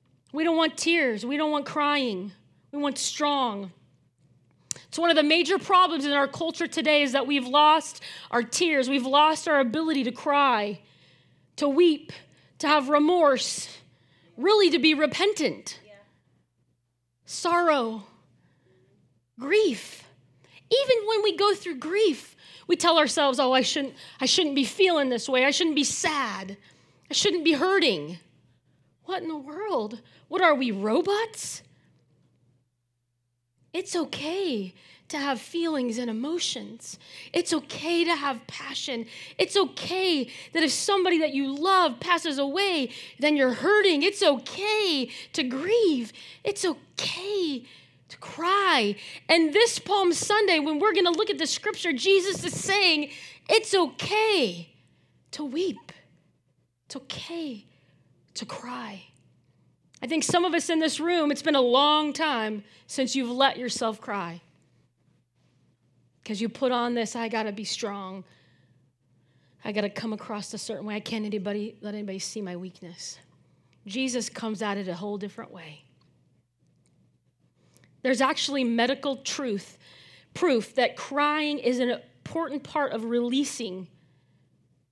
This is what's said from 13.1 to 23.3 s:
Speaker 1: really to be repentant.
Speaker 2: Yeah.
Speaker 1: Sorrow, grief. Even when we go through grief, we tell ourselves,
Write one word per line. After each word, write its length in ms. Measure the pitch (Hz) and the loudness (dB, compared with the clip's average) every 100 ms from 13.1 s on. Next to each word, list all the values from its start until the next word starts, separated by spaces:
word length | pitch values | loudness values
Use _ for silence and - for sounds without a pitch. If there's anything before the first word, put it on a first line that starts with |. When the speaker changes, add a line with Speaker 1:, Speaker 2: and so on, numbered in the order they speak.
| 359 294 262 - - - - _ _ _ _ _ - | 6 6 4 0 -6 -10 -16 _ _ _ _ _ -2
Speaker 1:
really 340 | 339 427 359 | 4 6 6
to 80 | 285 | 6
be 140 | 311 | 4
repentant. 840 | 294 302 - 403 427 262 110 - - | 4 2 2 0 2 -2 -2 -12 -18
Speaker 2:
Yeah. 100 | - 202 _ _ _ _ _ _ _ _ _ _ _ _ | -20 -20 _ _ _ _ _ _ _ _ _ _ _ _
Speaker 1:
Sorrow, 800 | - - 349 349 339 285 226 220 196 _ _ _ _ _ _ _ _ _ _ _ _ - | -14 -6 0 4 4 2 0 -6 -12 _ _ _ _ _ _ _ _ _ _ _ _ -12
grief. 680 | 269 415 403 208 - - - _ _ _ _ - - | 0 2 2 0 -8 -18 -20 _ _ _ _ -20 0
Even 360 | 508 523 466 415 | 2 4 2 2
when 140 | 440 | 0
we 120 | 415 330 | 0 2
go 180 | 403 | 2
through 240 | 403 359 262 | 2 -4 -8
grief, 580 | 311 392 427 240 - _ - - - | -4 2 2 0 -8 _ -20 -14 -2
we 80 | 349 | 2
tell 220 | 339 330 | 4 4
ourselves, 420 | 285 330 285 | 4 2 2